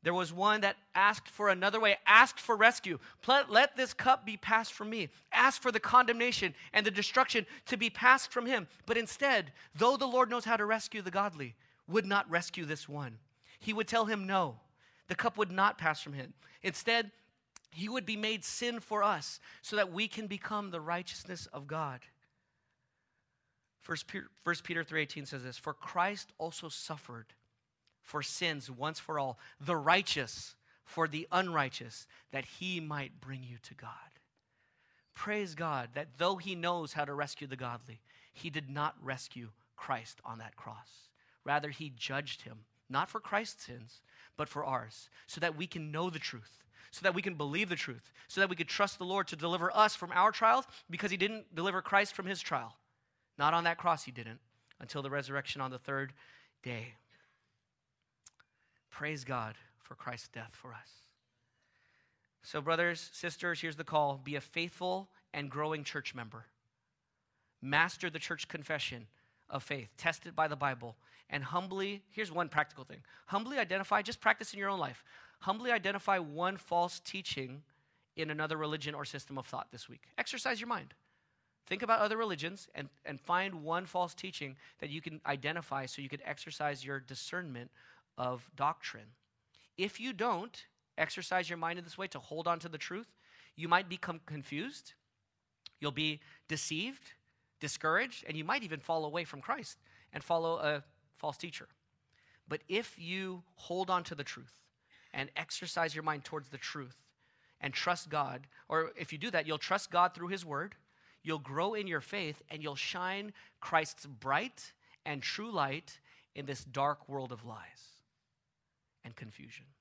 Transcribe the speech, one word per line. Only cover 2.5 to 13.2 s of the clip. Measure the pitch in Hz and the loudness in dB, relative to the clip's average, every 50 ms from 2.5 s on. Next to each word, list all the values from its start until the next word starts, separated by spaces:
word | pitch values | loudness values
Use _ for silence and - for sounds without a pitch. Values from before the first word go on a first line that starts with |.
| 233 | 4
rescue. | 208 214 226 226 - - 190 170 135 - - - _ - | 10 10 8 8 8 -2 -4 -4 -4 -6 -12 -20 _ 4
"Pl-, | - 254 277 277 262 | 6 6 6 8 8
let | 214 220 262 277 - | 8 8 8 8 6
this | 240 262 247 - | 0 -2 -2 -2
cup | - - 247 262 254 214 | 0 6 6 6 6 4
be | 202 214 | -6 -8
passed | 208 - - 214 220 226 - - | -6 0 4 4 4 4 0 -6
from | - 208 214 | -8 -6 -6
me." | 220 226 185 143 - - - _ - | -4 -4 -4 -4 -6 -14 -16 _ 4
Asked | - 247 262 262 - - | 8 8 8 6 4 0
for | 254 226 | 2 2
the | 220 | 2
condemnation | - - - 247 247 226 233 233 233 240 240 - 202 185 151 - - - - | 2 8 10 10 10 10 6 4 4 2 2 2 2 0 -2 -2 -16 2 4
and | 208 208 | 6 6
the | 214 | 6
destruction | 196 196 208 - - 254 262 262 - 233 196 - - - - | 2 2 0 4 6 6 6 6 6 0 0 0 -8 -16 -4
to | - - 208 | -2 0 2
be | 220 226 | 2 0
passed | - - 226 247 254 269 - - | 0 6 10 10 10 10 8 0
from | - 247 240 | -2 -2 0
him. | 240 269 226 185 147 - - - | 2 0 0 0 -2 -12 -20 -2
But | - 233 226 | 0 0 0
instead, | 233 214 - - 277 277 262 214 180 143 - - - - _ | 2 0 -2 0 4 4 6 4 4 0 -8 -18 -20 -18 _
though | 151 214 240 269 | 4 6 6 6
the | 262 277 | 6 4
Lord | 262 240 254 254 226 | 4 6 6 6 6
knows | 240 240 226 | 4 -2 2
how | 220 233 220 | 2 2 4
to | 208 | 4
rescue | 208 220 220 214 - - 220 | 4 2 2 2 -4 -6 -6
the | 196 185 | -6 0
godly, | 180 196 202 208 170 151 139 120 113 _ _ _ _ _ _ | 0 2 2 2 0 -4 -8 -8 -8 _ _ _ _ _ _
would | - 165 220 202 | 2 2 2 4
not | 190 202 202 - - | 6 4 2 4 4
rescue | 160 170 175 - - - 170 | 2 2 2 2 -6 -6 -4
this | 147 156 147 - | -4 -4 -6 -6
one. | - 143 147 143 127 113 110 | -8 -8 -6 -6 -6 -8 -12